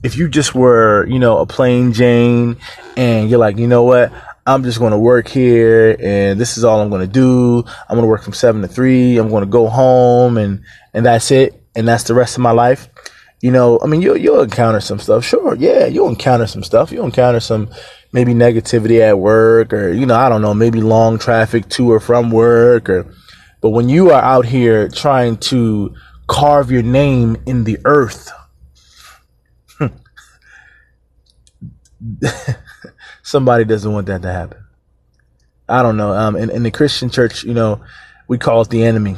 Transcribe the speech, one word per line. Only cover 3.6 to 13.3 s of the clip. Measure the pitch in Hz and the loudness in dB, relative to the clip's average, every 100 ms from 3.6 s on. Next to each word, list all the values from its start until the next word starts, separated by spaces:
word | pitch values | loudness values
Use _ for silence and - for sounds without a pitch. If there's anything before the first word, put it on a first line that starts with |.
| 120 | 0
know | 123 | 2
what? | 123 123 120 - - - - | 4 2 2 -4 -20 -10 -2
I'm | 135 | -2
just | 127 113 | -2 -2
gonna | 120 107 | -2 2
work | 117 123 110 | 2 2 0
here | 135 123 117 113 113 110 110 | 0 2 4 4 4 4 2
and | 98 101 98 98 | -2 -2 -2 -2
this | 120 - | -6 -2
is | |
all | 117 110 | 0 0
I'm | 104 | -2
gonna | 98 92 | -4 -4
do. | 120 131 127 120 120 117 - - | 0 2 2 2 0 -4 -16 -6
I'm | 117 | -2
gonna | 113 | 0
work | 110 | 0
from | - | -4
seven | - 123 107 | -2 0 0
to | 92 | -6
three. | - 131 127 123 120 | -2 0 2 2 2
I'm | 110 | 0
gonna | 107 98 | -2 0
go | 120 113 | 0 2
home | 123 131 127 123 123 123 117 | 2 2 4 4 2 2 0
and, | 101 98 - - _ | -4 -6 -12 -20 _
and | 110 120 | -2 0
that's | 117 - | 0 2
it. | 131 131 - _ | 2 2 -2 _
And | 117 113 | -4 -2
that's | 117 | -2
the | - | 0
rest | 120 120 - | 0 0 -2
of | |
my | 120 | 0
life." | 117 120 135 - - - _ _ | 2 2 -2 -6 -20 -20 _ _